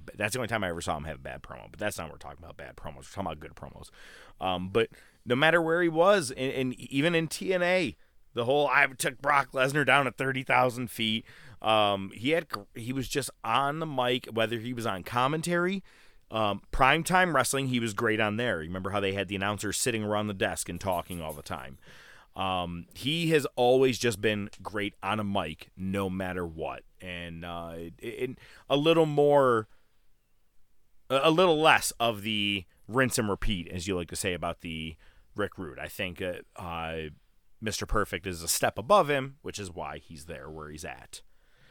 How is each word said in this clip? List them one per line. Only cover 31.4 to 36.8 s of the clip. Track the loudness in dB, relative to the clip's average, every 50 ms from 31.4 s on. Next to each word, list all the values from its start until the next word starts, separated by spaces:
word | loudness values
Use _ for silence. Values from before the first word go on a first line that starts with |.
| 6 6 4 4
less | 6 6 6 6 4 0 -4 -2
of | -2 -2 -2 -2 -4
the | -4 -2 0 0 0 -2 -4 -6 _ _ _ -10 -2
rinse | 2 2 2 2 2 0
and | 0 0
repeat, | 0 0 0 0 0 -2 -4 -6
as | -8 -6 -4 -2
you | -2
like | -2 -4 -6
to | -6
say | -4 -2 -2 -2
about | -2 -4 -6 -6 -6
the | -10 -10 -8 -8 -8 -10 -12 -14 -20 -20 -20 -20 -20 _ -6
Rick | -4 -4 -4 -4
Rude. | -8 -10 -10 -10 -10
I | -12 -10
think, | -8 -6 -6 -6 -6 -6
uh, | -6 -6 -6 -8 -10 _ _
uh, | -12 -10 -8 -6 -6